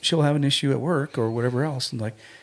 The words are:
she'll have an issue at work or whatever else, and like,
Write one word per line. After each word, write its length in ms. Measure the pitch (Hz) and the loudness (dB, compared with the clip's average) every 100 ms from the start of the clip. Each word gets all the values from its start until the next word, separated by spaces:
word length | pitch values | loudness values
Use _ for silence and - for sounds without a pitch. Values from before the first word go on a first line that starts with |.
she'll 220 | - 165 | 0 2
have 120 | 143 147 | 4 4
an 80 | |
issue 280 | 143 - 139 | 2 2 0
at 100 | 135 | 0
work 360 | 143 160 147 - | 0 -2 -2 -2
or 100 | 113 | -2
whatever 340 | 117 123 123 | 0 0 0
else, 280 | 156 131 - | -2 -2 -6
and 100 | 120 | -4
like, 140 | 110 - - - | -6 -8 -16 -20